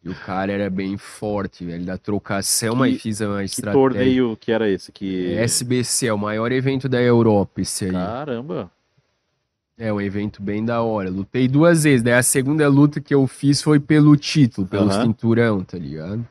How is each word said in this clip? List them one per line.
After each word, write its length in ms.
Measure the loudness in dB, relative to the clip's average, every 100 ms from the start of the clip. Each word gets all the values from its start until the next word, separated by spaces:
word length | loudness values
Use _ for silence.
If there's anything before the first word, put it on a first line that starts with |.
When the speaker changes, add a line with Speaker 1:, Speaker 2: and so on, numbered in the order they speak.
Speaker 1:
E 40 | -12
o 40 |
cara 380 | -12 -8 -6 -4
era 160 | -4 -4
bem 300 | -4 -6 -8
forte, 640 | -12 -10 -6 -6 -6 -10
velho, 180 | -12 -10
da 120 | -10 -10
trocação, 760 | -6 -8 -4 -6 -4 -2 -2
Speaker 2:
Que, 40 | 0
Speaker 1:
mas 220 | 0 0
fiz 200 | -6 -6
uma 160 | -6 -4
Speaker 2:
que 60 | -6
Speaker 1:
estratégia. 260 | -8 -2
Speaker 2:
torneio 640 | 2 2 2 0 2 0 -2
que 140 | -2
era 160 | 0 0
esse? 240 | -2 -6
Que 420 | -12 -8 -4 -4 -2
Speaker 1:
S 260 | -2 -2
B 180 | -2 -2
C, 260 | -2 -2 -2
é 40 |
o 60 | -2
maior 340 | -4 -4 -2
evento 380 | 0 0 -2 -2
da 100 | 0
Europa, 640 | 4 4 6 4 2 -4
esse 240 | -6 -4 -4
aí. 60 |
Speaker 2:
Caramba! 800 | -4 -6 -8 -8 -10 -8 -10 -10 _ _ _ _ _ _ _ _ _ _ _
Speaker 1:
É, 120 | -6
um 80 | -4
evento 420 | -4 -4 -6 -8
bem 200 | -6 -4
da 180 | -2 -2
hora. 260 | -2 -2 -4
Lutei 380 | -6 -6 0 2
duas 360 | 4 4 4
vezes, 180 | 4 4
daí 100 | 4
a 80 | 4
segunda 460 | 4 0 0 2 4
luta 320 | 6 4 2
que 140 | 0
eu 120 | 0 0
fiz 360 | 0 0 0
foi 180 | 2 2
pelo 340 | 4 4 6 6
título, 500 | 4 2 2 2 -4
pelo 240 | 0 2
Speaker 2:
Aham. 120 | 2 0
Speaker 1:
cinturão, 580 | 0 0 2 2 0
tá 140 | -4 -10
ligado? 460 | -10 -10 -8 -10 -10